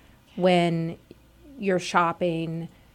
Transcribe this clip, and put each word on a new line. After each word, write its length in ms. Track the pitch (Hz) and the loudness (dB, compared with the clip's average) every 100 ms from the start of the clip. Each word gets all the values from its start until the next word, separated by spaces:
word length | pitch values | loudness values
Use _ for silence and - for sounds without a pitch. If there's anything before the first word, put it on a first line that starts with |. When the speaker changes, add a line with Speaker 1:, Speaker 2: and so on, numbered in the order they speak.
| - - _ | -20 -20 _
Speaker 1:
Okay. 80 | - | 0
Speaker 2:
when 560 | 180 180 170 165 165 - _ - - _ 311 269 | 2 4 2 0 -4 -8 _ -20 -20 _ -20 -6
you're 200 | 196 180 | -2 -2
shopping 920 | 180 180 170 170 180 165 165 165 165 - - | 0 2 2 0 -2 -2 -4 -8 -10 -16 -20